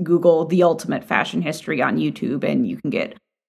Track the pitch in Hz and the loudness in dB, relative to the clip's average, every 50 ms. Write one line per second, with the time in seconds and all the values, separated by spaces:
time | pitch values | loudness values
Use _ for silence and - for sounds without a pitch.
0 | 175 160 175 165 175 175 165 160 165 151 185 180 175 170 160 160 - 170 147 123 | 0 2 2 4 6 4 4 4 2 2 2 4 4 4 2 0 -4 -6 -6 -6
1 | - - - 98 - - - - 170 147 156 - - 156 156 123 139 135 131 156 | -4 -2 0 0 0 0 -2 -4 -4 -4 -4 -6 -6 -6 -4 -2 0 0 0 0
2 | 151 151 - - - 117 139 135 - 147 151 135 120 - - 143 - 143 - 87 | -2 -2 -4 -4 -4 -4 -4 -2 -2 -2 0 0 -2 -2 -4 -6 -6 -4 -4 -4
3 | 78 - - - _ _ _ _ _ | -4 -6 -10 -18 _ _ _ _ _